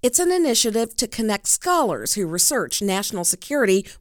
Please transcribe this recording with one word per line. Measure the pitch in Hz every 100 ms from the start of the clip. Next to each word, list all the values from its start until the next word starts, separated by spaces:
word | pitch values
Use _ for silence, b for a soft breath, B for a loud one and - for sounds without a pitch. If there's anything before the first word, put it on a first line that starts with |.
It's | 247 240
an | 349
initiative | 359 320 226 233 214 226 -
to | 247
connect | - 220 202 -
scholars | - - 349 254 135 107
who | - 175
research | 175 - 269 143 -
national | 202 190 202 208
security | 175 - - 285 220 190 196 B